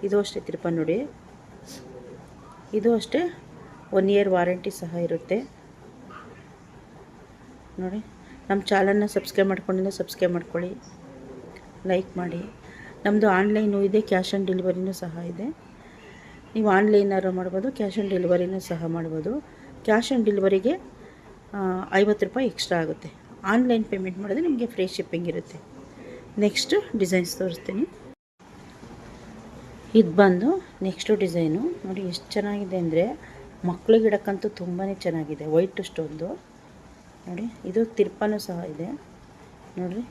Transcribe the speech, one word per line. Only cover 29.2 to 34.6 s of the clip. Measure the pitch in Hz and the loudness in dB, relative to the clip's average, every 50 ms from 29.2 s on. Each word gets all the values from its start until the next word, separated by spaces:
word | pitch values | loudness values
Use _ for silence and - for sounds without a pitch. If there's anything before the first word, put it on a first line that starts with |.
| - - - - - - - - - - - - - - - 220 | -18 -18 -18 -18 -18 -18 -18 -18 -18 -18 -20 -18 -18 4 6 6
ಇದು | 214 170 160 185 | 6 8 8 8
ಬಂದು | 202 190 180 180 202 277 370 381 - - - - 190 | 8 8 8 6 4 2 2 2 0 -8 -10 -4 -4
ನೆಕ್ಸ್ಟು | 190 180 - - - 220 202 202 | -4 -4 -4 0 0 2 2 2
ಡಿಸೈನು | 180 165 170 165 156 156 190 254 339 349 - - | 0 2 2 2 2 2 0 0 -2 -4 -4 -8
ನೋಡಿ, | 190 190 190 196 180 | -8 -6 -6 -6 -6
ಎಷ್ಟು | 170 - - - - | -6 -8 -10 -6 -4
ಚೆನ್ನಾಗಿದೆ | 214 202 208 202 202 202 185 185 185 170 | -4 -2 -2 -4 -4 -4 -4 -2 -2 -2
ಅಂದರೆ | 165 156 165 180 226 - - - - - - - - - - - 180 | 2 2 2 2 2 0 -8 -12 -18 -20 -18 -20 -20 -16 -6 -4 -4
ಮಕ್ಳಿಗೆ | 175 180 - - 220 226 220 220 | -4 -2 4 6 6 6 8 6
ಇಡಕ್ಕಂತೂ | 202 196 - 208 196 185 - 208 208 | 2 2 0 -2 -4 -2 -4 -6 -6
ತುಂಬಾ | - | -6